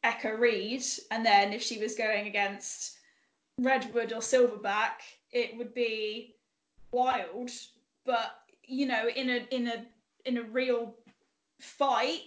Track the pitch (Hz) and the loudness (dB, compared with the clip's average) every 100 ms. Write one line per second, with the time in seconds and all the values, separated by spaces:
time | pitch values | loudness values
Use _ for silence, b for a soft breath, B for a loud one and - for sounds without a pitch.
0 | 240 226 220 220 240 208 202 254 247 - | 0 0 -4 2 4 4 -2 -4 -4 -6
1 | - 226 226 202 202 208 - 220 220 220 | -6 0 6 6 6 0 -4 -4 -4 -2
2 | 220 214 214 202 202 202 - - - - | 0 0 -2 -2 -2 -4 -10 -10 -12 -12
3 | b b b b _ - 254 262 - 233 | b b b b _ -2 2 2 2 -2
4 | 226 226 226 254 240 214 208 202 220 - | -2 -4 2 6 6 4 -2 0 0 -4
5 | - - _ 247 214 226 240 247 233 220 | -14 -20 _ -2 -2 -4 -10 -2 0 0
6 | 214 220 240 - _ _ _ _ - 247 | -4 -6 -10 -20 _ _ _ _ -6 0
7 | 254 254 175 190 247 - - _ _ _ | 2 0 -2 -8 -8 -10 -16 _ _ _
8 | - 233 214 - _ _ _ 262 277 233 | -2 0 0 -8 _ _ _ -2 0 2
9 | 233 233 254 247 247 262 240 233 233 _ | 0 0 0 0 -2 -2 -2 -4 -8 _
10 | _ _ - 240 233 233 254 233 226 208 | _ _ -4 -4 -2 -2 2 0 0 -10
11 | - _ _ _ _ _ - - 269 240 | -20 _ _ _ _ _ -20 0 2 4
12 | 240 339 | 2 -2